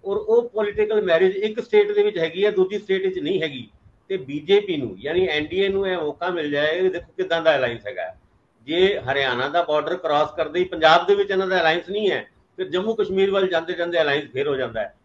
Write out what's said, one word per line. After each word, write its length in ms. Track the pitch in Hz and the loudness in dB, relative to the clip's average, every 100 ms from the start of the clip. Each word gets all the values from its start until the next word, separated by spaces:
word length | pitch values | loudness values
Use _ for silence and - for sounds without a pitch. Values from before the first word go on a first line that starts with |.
ਔਰ 120 | 190 202 | -4 -4
ਉਹ 320 | 214 233 233 | 2 2 2
political 540 | 208 208 202 208 214 | -4 -2 -2 0 0
marriage 340 | 185 165 190 190 | 2 4 4 2
ਇੱਕ 240 | 214 220 | -4 -4
state 320 | - 208 208 | 2 4 4
ਦੇ 100 | 208 | 2
ਵਿੱਚ 160 | 208 180 | 2 0
ਹੈਗੀ 260 | 165 170 | -4 0
ਹੈ, 60 | 208 | 0
ਦੂਜੀ 280 | 185 185 208 | 2 0 0
state 240 | 196 190 | -2 -2
ਵਿੱਚ 160 | 190 180 | 0 -2
ਨਹੀਂ 240 | 147 185 | -2 -2
ਹੈਗੀ। 260 | 160 131 117 _ _ _ _ | -2 -6 -14 _ _ _ _
ਤੇ 80 | 190 | -8
ਬੀਜੇਪੀ 600 | 135 147 147 202 202 151 | -6 -8 2 2 2 -4
ਨੂੰ, 200 | 117 92 | -4 -8
ਯਾਨੀ 260 | 131 175 185 | -4 -2 0
ਐਨਡੀਏ 420 | 151 151 185 196 | -2 -2 -2 0
ਨੂੰ 180 | 196 196 | 0 -2
ਇਹ 80 | 180 | -2
ਮੌਕਾ 340 | 151 147 180 | -4 -4 -6
ਮਿਲ 200 | 175 147 | -4 -4
ਜਾਏਗਾ 320 | 143 151 175 | -2 0 0
ਕਿ 60 | 185 | -2
ਦੇਖੋ 240 | 170 - - | -2 -10 -8
ਕਿੱਦਾਂ 260 | 185 165 | -2 2
ਦਾ 140 | 160 143 | 4 4
alliance 300 | 123 117 104 | 0 -4 -10
ਹੈਗਾ। 280 | 90 80 - _ _ _ _ 113 | -8 -10 -12 _ _ _ _ -4
ਜੇ 320 | 170 190 165 | 2 2 2
ਹਰਿਆਣਾ 480 | 120 139 135 123 139 | -2 0 0 0 0
ਦਾ 140 | 165 | 0
border 340 | 170 151 147 180 | 2 0 0 -4
cross 340 | 156 147 151 - | 0 0 0 -2
ਕਰਦੇ 240 | 151 170 | -4 -2
ਹੀ 40 | |
ਪੰਜਾਬ 420 | 185 165 156 170 180 | -2 2 6 6 6
ਦੇ 80 | |
ਵਿੱਚ 160 | 202 196 | 2 2
ਇਹਨਾਂ 160 | 190 190 | 0 0
ਦਾ 140 | 185 | 2
alliance 280 | 160 170 170 | 2 0 -4
ਨਹੀਂ 220 | 202 202 | -2 0
ਹੈ, 140 | 135 - _ _ - | -2 -6 _ _ -10
ਫਿਰ 120 | 185 | -4
ਜੰਮੂ 260 | 175 214 | -2 -2
ਕਸ਼ਮੀਰ 360 | 220 185 190 196 | -2 0 2 2
ਵੱਲ 180 | 196 185 | 2 2
ਜਾਂਦੇ 240 | 165 165 | 0 -2
ਜਾਂਦੇ 280 | 170 170 170 | -4 -2 0
alliance 300 | 151 143 131 | 2 0 -2
ਫੇਰ 180 | 123 143 | -4 -2
ਹੋ 80 | 135 | -2
ਜਾਂਦਾ 240 | 120 110 | -4 -4
ਹੈ। 140 | 101 _ | -8 _